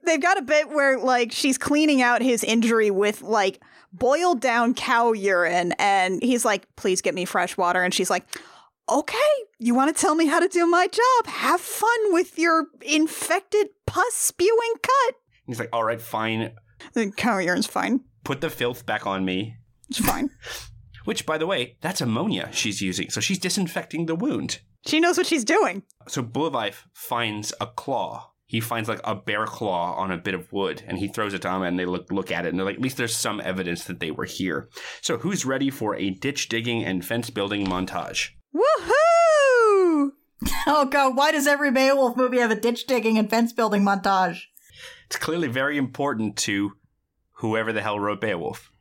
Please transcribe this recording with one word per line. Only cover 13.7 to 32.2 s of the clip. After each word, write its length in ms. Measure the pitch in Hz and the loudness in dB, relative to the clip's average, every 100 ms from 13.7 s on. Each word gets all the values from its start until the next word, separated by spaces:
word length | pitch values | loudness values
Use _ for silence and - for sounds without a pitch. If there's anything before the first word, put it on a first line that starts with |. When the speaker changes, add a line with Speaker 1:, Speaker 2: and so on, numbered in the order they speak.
| _ - | _ -6
Speaker 1:
pus 280 | 330 392 | 0 0
spewing 600 | - - - 359 453 466 453 | 0 -4 2 2 4 2 -4
cut." 340 | - 523 480 508 _ _ - | 2 2 2 -2 _ _ -6
Speaker 2:
He's 140 | 120 | -4
like, 100 | 117 | -2
"All 100 | 117 | 0
right, 180 | 113 113 | 0 -2
fine. 520 | - 110 110 110 113 - _ _ - | -4 -4 0 0 -4 -8 _ _ -8
Speaker 1:
The 180 | - 214 | -4 -4
cow 260 | 202 233 202 | -2 0 0
urine's 300 | 175 180 - | 0 0 0
fine. 340 | - - 240 - _ | -2 -2 -2 -4 _
Speaker 2:
Put 180 | - 135 | -8 -4
the 80 | 160 | -4
filth 360 | - 120 120 - | -4 -4 -4 -4
back 200 | 107 104 | -4 -2
on 200 | 95 95 | -2 -2
me." 320 | 92 110 113 _ _ _ | -2 -6 -12 _ _ _
Speaker 1:
It's 100 | - | -4
fine. 300 | 220 - 285 - | -2 -2 -6 -8
Speaker 2:
<laughs> 40 | - - - - - - - | -16 -16 -16 -20 -20 -14 -8
Which, 200 | 220 - | -6 -4
by 120 | 156 | -4
the 100 | 160 | -2
way, 300 | 185 120 _ | -2 -4 _
that's 180 | 160 185 | -6 -4
ammonia 480 | 131 110 202 117 82 | -2 0 0 -2 -4
she's 280 | - 113 98 | -4 -4 -2
using, 280 | 95 90 87 | -4 -4 -4
so 100 | - | -4
she's 200 | 110 190 | -2 -2
disinfecting 680 | 180 185 175 180 - 156 165 | -2 -2 -4 -4 -8 -6 -4
the 100 | 165 | -2
wound. 440 | 247 120 127 - _ _ - | -2 -2 -6 -8 _ _ -2
Speaker 1:
She 140 | 302 | 2
knows 180 | 339 339 | 2 2
what 100 | 359 | 0
she's 160 | 320 | -2
doing. 400 | 214 415 302 190 - _ - | 0 2 2 -2 -14 _ -10
Speaker 2:
So 160 | - | -8
Bulevife 640 | 117 127 156 135 104 - _ | -6 -4 -4 -2 -4 -6 _
finds 600 | - - 120 113 104 104 - | -18 -8 -4 -4 -4 -8 -8
a 80 | 107 | -8
claw. 640 | - - 123 90 57 - _ _ | -8 -6 -4 -4 -10 -16 _ _
He 140 | 113 | -6
finds, 300 | 113 117 110 | -4 -4 -4
like, 100 | 113 | -6
a 120 | - 104 | -4 -6
bear 300 | 104 104 107 | -4 -4 -4
claw 480 | - 107 90 87 - | -4 -4 -2 -2 -4
on 160 | 95 | -4
a 60 | 87 | -4
bit 160 | 92 | -4
of 180 | 92 87 | -6 -6
wood, 320 | 101 95 76 - | -4 -4 -4 -8
and 140 | 92 | -6
he 80 | 98 | -6
throws 260 | 101 107 | -4 -4
it 80 | 95 | -4
to 60 | 92 | -4
Ahmed, 200 | 92 92 | -2 -2
and 100 | 90 | -2
they 60 | 90 | -2
look, 260 | 90 - | -4 -4
look 200 | 98 | -6